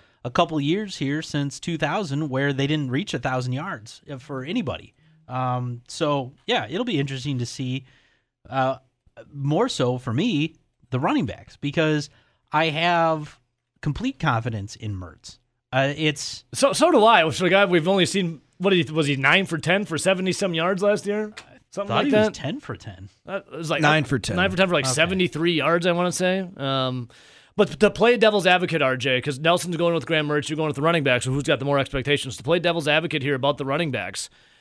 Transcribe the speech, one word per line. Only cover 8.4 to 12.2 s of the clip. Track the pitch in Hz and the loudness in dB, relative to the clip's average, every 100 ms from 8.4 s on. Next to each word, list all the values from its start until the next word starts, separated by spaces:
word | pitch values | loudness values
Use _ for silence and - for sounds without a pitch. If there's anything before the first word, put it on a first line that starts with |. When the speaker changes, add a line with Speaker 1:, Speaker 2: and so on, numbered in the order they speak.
| - | -6
Speaker 1:
uh, | 131 131 131 _ _ _ - 117 | -2 0 -2 _ _ _ -20 -16
more | 143 139 160 247 | -6 -2 0 0
so | - 123 127 | 0 -2 -2
for | 127 | -2
me, | 117 233 151 160 - _ _ - | 0 0 0 -2 -6 _ _ -6
the | 123 | -2
running | 170 285 127 | 2 2 -2
backs, | - - - | -6 -16 -8
because | 143 165 156 151 147 _ | -4 0 2 2 -2 _